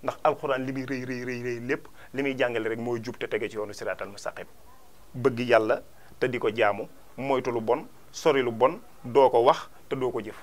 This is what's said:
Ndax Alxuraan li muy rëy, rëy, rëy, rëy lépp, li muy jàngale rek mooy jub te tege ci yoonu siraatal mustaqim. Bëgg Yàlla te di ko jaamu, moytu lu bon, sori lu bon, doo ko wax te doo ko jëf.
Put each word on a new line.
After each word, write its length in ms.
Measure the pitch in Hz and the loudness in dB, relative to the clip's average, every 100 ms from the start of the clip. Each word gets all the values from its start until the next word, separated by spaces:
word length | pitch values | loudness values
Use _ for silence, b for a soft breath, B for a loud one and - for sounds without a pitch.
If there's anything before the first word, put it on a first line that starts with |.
Ndax 140 | 101 - | -6 0
Alxuraan 400 | 156 147 147 131 | 0 0 -2 -2
li 80 | 131 | -2
muy 120 | 135 127 | -6 -6
rëy, 180 | 135 | -6
rëy, 200 | 123 127 | -6 -8
rëy, 180 | 123 123 | -6 -6
rëy 180 | 123 117 120 | -6 -6 -4
lépp, 200 | 147 - B B | -6 -6 B B
li 80 | 127 | -4
muy 120 | 139 131 | -4 0
jàngale 300 | 123 117 110 | 0 0 -2
rek 100 | 113 | -4
mooy 220 | 117 120 | -4 -4
jub 140 | 113 113 | -6 -8
te 80 | 117 | -4
tege 200 | 110 107 | -4 -4
ci 60 | 107 | -6
yoonu 160 | 104 | -8
siraatal 340 | 104 101 95 98 | -8 -8 -6 -8
mustaqim. 380 | 101 - - - - - - - - - | -10 -12 -10 -16 -16 -20 -20 -20 -20 -16
Bëgg 260 | 123 127 117 | -2 -2 -2
Yàlla 400 | 123 117 110 120 - - B - | 4 4 4 -2 -4 -20 B -4
te 60 | 131 | -2
di 100 | 123 | 0
ko 100 | 117 | -2
jaamu, 340 | 110 104 101 135 - - - | 2 2 2 -6 -14 -20 -10
moytu 340 | 135 131 131 | -2 0 0
lu 100 | 117 | -2
bon, 260 | 113 131 156 - - | 0 0 -2 -20 -18
sori 300 | - 160 139 | 0 2 4
lu 80 | 123 | 2
bon, 260 | 113 127 185 - - | 2 2 2 -12 -16
doo 260 | 127 123 131 | 2 6 8
ko 80 | 117 | 8
wax 240 | 123 160 - - - | 6 4 -2 -18 -8
te 80 | 135 | -4
doo 140 | 127 | -2
ko 100 | 117 | -4
jëf. 160 | 107 - | -8 -14